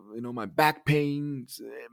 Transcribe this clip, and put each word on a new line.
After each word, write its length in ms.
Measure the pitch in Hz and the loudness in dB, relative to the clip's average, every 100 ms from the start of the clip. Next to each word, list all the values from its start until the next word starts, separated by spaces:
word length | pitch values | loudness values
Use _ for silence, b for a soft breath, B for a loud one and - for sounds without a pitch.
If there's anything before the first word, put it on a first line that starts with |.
| 101 | -12
you 60 | 113 | -12
know, 140 | 120 | -8
my 120 | 123 101 | -6 -2
back 380 | 156 151 156 | 4 4 4
pains, 800 | - 151 147 143 147 139 123 - | 2 2 2 -2 -4 -6 -10 -14
uh, 240 | 117 120 120 | -12 -14 -14